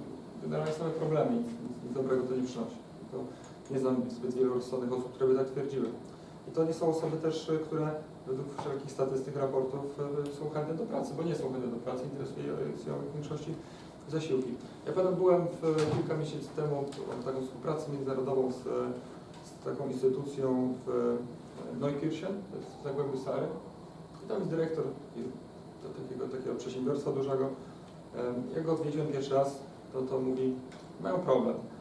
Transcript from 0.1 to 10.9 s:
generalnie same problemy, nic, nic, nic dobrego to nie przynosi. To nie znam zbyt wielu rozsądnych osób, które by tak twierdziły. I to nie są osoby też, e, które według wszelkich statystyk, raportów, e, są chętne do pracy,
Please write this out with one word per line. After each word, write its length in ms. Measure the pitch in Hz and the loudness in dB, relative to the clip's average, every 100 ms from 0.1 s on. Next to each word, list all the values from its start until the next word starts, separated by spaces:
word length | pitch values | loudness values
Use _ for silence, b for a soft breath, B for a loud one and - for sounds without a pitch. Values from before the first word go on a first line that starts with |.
| - - - | -10 -12 -8
generalnie 300 | - 151 156 | -2 0 0
same 180 | 156 165 | 0 0
problemy, 400 | 156 156 156 247 | 0 4 4 4
nic, 160 | 233 - | 4 0
nic, 380 | - - - | -4 -6 -8
nic 80 | 123 | -4
dobrego 300 | 131 127 127 | 0 2 4
to 120 | 123 | 4
nie 80 | 127 | 2
przynosi. 340 | 123 120 110 - - - - | 0 -2 -6 -6 -12 -14 -8
To 60 | 131 127 B B B - | -6 -6 B B B -4
nie 60 | 135 | 2
znam 160 | 131 127 110 | 4 4 2
zbyt 240 | - 123 | -2 -2
wielu 200 | 127 127 | 4 4
rozsądnych 380 | 123 - 131 123 | 4 0 0 0
osób, 200 | 127 123 | 0 -2
które 180 | - 131 | 4 6
by 80 | 131 | 6
tak 80 | 135 | 4
twierdziły. 420 | 147 135 135 113 - - B B B - | 0 -2 0 0 -2 -10 B B B -2
I 20 | |
to 140 | - | 2
nie 80 | 160 | 4
są 160 | 160 165 | 4 4
osoby 280 | 160 151 156 | 4 2 2
też, 340 | 160 160 - | 2 2 2
e, 80 | 156 | 2
które 320 | 156 156 156 151 - - - | 2 2 2 0 -6 -8 -4
według 200 | 131 143 - | -2 -2 -4
wszelkich 300 | 147 135 - | -2 -2 -4
statystyk, 460 | - 131 131 143 139 | 0 2 2 0 0
raportów, 440 | 135 131 131 139 139 - 143 143 143 | 2 4 2 0 -4 -4 -2 0 -2
e, 80 | 143 | -2
są 140 | 151 | -2
chętne 240 | 151 151 | -2 0
do 100 | 160 | -2
pracy, 300 | 233 | -2